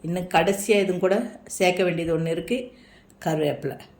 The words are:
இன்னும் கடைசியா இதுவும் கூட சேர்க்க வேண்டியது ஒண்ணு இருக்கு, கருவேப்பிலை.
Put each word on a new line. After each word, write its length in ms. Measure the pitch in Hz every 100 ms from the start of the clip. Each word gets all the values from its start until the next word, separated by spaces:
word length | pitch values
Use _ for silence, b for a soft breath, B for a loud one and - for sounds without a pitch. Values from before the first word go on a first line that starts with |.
இன்னும் 260 | 160 180 175
கடைசியா 420 | 165 175 196 - 202
இதுவும் 180 | 190 180
கூட 120 | 185 202 240 - - -
சேர்க்க 240 | 180 180 180
வேண்டியது 240 | 170 165 165
ஒண்ணு 180 | 165 165
இருக்கு, 220 | 170 254 - B B B B -
கருவேப்பிலை. 520 | - 156 147 131 139 - -